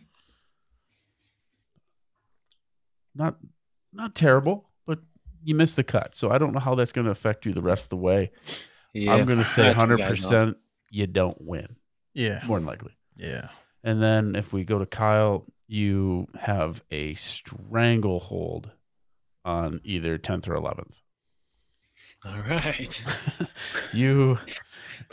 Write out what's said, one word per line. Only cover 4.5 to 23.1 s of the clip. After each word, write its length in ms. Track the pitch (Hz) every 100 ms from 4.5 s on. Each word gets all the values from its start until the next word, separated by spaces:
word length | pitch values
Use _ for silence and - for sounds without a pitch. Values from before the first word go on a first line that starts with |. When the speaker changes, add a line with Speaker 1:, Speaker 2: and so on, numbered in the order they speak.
| 202 - _ -
Speaker 1:
but 140 | 156 - _ - -
you 120 | 156
missed 220 | 156 160 -
the 80 |
cut. 300 | 123 - -
So 160 | - 110
I 80 | 127
don't 140 | 151
know 80 | 135
how 140 | 131
that's 180 | 127 117
gonna 180 | 127 113
affect 360 | 98 110 104 110
you 60 |
the 100 | 90
rest 220 | 87 95 -
of 40 |
the 60 | 92
way. 340 | 90 98 85 - - - - _ _
Speaker 2:
Yeah, 200 | 107 104
Speaker 1:
I'm 120 | 113 127
gonna 180 | 120
say 260 | 113 - 113
Speaker 2:
I 20 |
took 160 | 117 113
you 60 | 117
guys 20 |
off. 0 |
Speaker 1:
hundred 80 | 98
percent 500 | 92 95 113 110 - _ _ _
you 160 | 104 98
don't 340 | 92 90 -
win. 360 | 80 82 - - _ _ _
Speaker 3:
Yeah. 280 | 143 113 101 120
Speaker 1:
More 120 | 101
than 80 | 76
likely. 300 | - - - _ -
Speaker 3:
Yeah. 320 | - 64 - - _ _
Speaker 1:
And 200 | 113 110
then 340 | 110 110 107 98
if 160 | 101
we 120 | 98
go 140 | 87 104
to 80 | 95
Kyle, 600 | - 107 107 107 95 - _ -
you 600 | 107 101 98 95 90 90 -
have 440 | - 101 80 82 -
a 240 | 76 76
stranglehold 1600 | 76 - - - - 98 113 117 117 104 90 - 92 82 82 104 - _ _ _ _ _ _
on 360 | 90 85 82 87
either 340 | - 92 82 80
tenth 280 | - 92 87
or 60 |
eleventh. 460 | 78 71 - - - _ _ _ _ _ _ _ _ _ _ - _
Speaker 2:
All 160 | 101 101 107
right. 540 | 165 156 - 131 -
Speaker 1:
<laughs> 60 | 120